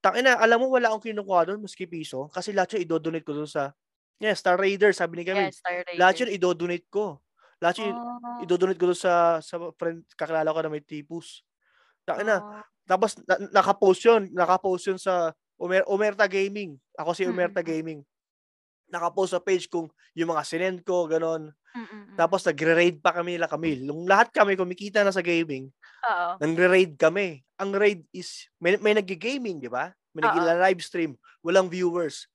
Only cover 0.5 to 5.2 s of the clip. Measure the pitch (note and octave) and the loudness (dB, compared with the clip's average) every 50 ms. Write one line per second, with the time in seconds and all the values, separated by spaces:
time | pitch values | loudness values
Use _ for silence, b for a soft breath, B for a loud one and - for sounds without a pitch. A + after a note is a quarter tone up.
0.5 | A#3 A#3 B3+ C4 C4 B3 A#3+ A3+ A3 G#3+ - A3+ G#3+ G#3 G3 G3 F#3+ F3 E3 E3+ | 4 4 2 2 2 2 2 2 0 -2 -6 -8 -8 -8 -4 0 2 2 2 2
1.5 | G3 G#3+ G#3 F#3+ - - F#3 E3+ F3 E3 D#3 - - C3 C#3 D3 _ F#3 F3+ - | -2 -8 -10 -14 -12 -12 -12 -10 -10 -12 -10 -10 -10 -10 -10 -8 _ -10 -8 -4
2.5 | G3+ G3+ F#3 - - G#3+ F3 D#3+ E3 D#3+ D3+ E3 D#3+ D#3+ D#3 - D3 D3 D3+ D3+ | -2 -2 -2 0 -2 -6 -4 -2 -4 -4 -4 -4 -6 -6 -8 -8 -8 -8 -8 -6
3.5 | - D3+ C#3 C#3 C#3+ _ _ _ _ _ _ _ _ _ G#3 G#3+ G3+ - - F#3+ | -6 -6 -6 -6 _ _ _ _ _ _ _ _ _ _ -4 -2 -2 0 2 2
4.5 | F3+ F3+ G3 G3 G3+ F#3 G3+ G#3 F#3 - F3+ E3+ E3+ E3+ | 2 2 2 0 2 4 4 4 4 2 -2 -4 -4 -8